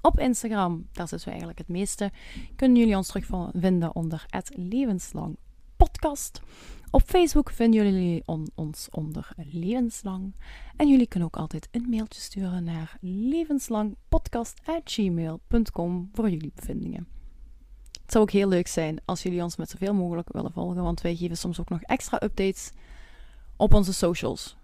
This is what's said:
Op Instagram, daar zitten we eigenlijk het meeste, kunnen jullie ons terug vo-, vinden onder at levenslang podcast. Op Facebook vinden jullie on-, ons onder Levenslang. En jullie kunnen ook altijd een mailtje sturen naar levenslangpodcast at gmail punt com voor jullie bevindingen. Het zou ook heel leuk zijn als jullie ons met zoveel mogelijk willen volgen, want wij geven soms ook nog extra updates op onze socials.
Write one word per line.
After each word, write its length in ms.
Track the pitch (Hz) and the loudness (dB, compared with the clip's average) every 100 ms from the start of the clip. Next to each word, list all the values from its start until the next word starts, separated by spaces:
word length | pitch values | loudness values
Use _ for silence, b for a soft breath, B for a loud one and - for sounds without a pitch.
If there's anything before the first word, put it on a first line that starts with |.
Op 160 | 330 - | 4 4
Instagram, 680 | 254 233 226 214 180 165 175 | 2 0 0 0 0 -2 -8
daar 160 | - 170 | -10 -8
zitten 160 | 165 180 | -8 -8
we 40 | |
eigenlijk 280 | 175 170 170 | -10 -10 -12
het 100 | 165 | -8
meeste, 420 | 175 196 - 202 B B B B - | -4 -4 -2 -4 B B B B 2
kunnen 220 | 262 240 | 6 8
jullie 180 | 226 196 | 8 4
ons 100 | 185 | 0
terug 180 | 196 - | -6 -4
vo-, 240 | 185 170 | -4 -4
vinden 400 | 180 185 180 165 | 0 2 4 0
onder 300 | - 160 160 - | -2 -4 -6 -8
at 200 | 185 - 285 | -8 -8 -10
levenslang 800 | 180 240 269 185 - 160 160 - - - - - | -4 -2 0 -2 -6 -8 -8 -10 -18 -20 -20 4
podcast. 640 | - - 311 285 - - B B B B B | 4 4 -4 -4 -10 -12 B B B B B
Op 120 | 269 | 4
Facebook 480 | - 370 330 302 - | 6 6 6 4 2
vinden 340 | - 233 220 | 2 4 6
jullie 380 | 202 190 180 165 - | 4 2 2 -2 -4
on-, 240 | 160 151 | -6 -6
ons 340 | - 156 151 - | -6 -8 -8 -10
onder 380 | - 156 - - - | -8 -6 -8 -10 -14
Levenslang. 960 | 139 165 175 247 233 - 196 185 190 - B B B - | -10 -6 -2 0 -2 -4 -8 -8 -8 -12 B B B 2
En 120 | 294 | 6
jullie 180 | 269 240 | 8 6
kunnen 220 | 185 170 | 0 -2
ook 80 | - | -4
altijd 320 | 156 156 - | -6 -8 -6
een 160 | 240 240 | -6 -2
mailtje 300 | 226 220 - | -2 -4 -10
sturen 440 | - 202 190 180 | -12 -6 -4 -4
naar 320 | 170 165 160 - | -4 -6 -8 -10
levenslangpodcast 1600 | 180 190 240 330 320 277 - 220 214 - - 320 - 233 233 - | -8 -4 0 0 0 -2 0 -2 -2 -6 2 2 2 -6 -6 -10
at 160 | - 330 | -6 -6
gmail 560 | - - 196 170 160 160 - | -4 -2 0 0 -4 -8 2
punt 240 | 233 214 | 2 2
com 380 | - 170 180 185 | -2 -2 -4 -6
voor 180 | - 190 | -2 -2
jullie 220 | 165 156 | -2 -6
bevindingen. 540 | - - 170 170 - 170 - - - - - - - - - | -10 -8 -6 -6 -8 -10 -14 -16 -18 -20 -20 -20 -20 -18 -18
Het 100 | - | 0
zou 120 | 220 | 4
ook 60 | 208 | 4
heel 180 | 202 196 | 4 4
leuk 200 | 180 180 | 2 2
zijn 320 | - 156 160 | -2 -2 -4
als 180 | - 180 | -6 -4
jullie 200 | 185 175 | -2 -4
ons 140 | 170 - | -4 -6
met 140 | 160 | -10
zoveel 240 | - 196 | -6 -2
mogelijk 380 | 202 175 170 - | 0 0 -4 -6
willen 200 | - 170 | -6 -6
volgen, 300 | 180 180 180 | -4 -4 -2
want 180 | 175 165 | -2 -2
wij 140 | 175 170 | -2 -2
geven 200 | 175 165 | -4 -4
soms 240 | 175 170 | -6 -6
ook 80 | 175 | -6
nog 140 | 170 | -6
extra 400 | - 254 - 220 | -2 -2 -2 -2
updates 480 | 214 - 190 190 - b b b b b b b b - | -2 0 -2 -2 -12 b b b b b b b b 0
op 180 | - | 10
onze 180 | 208 190 | 10 8
socials. 640 | 185 175 170 123 - - - | 2 0 0 -4 -4 -10 -18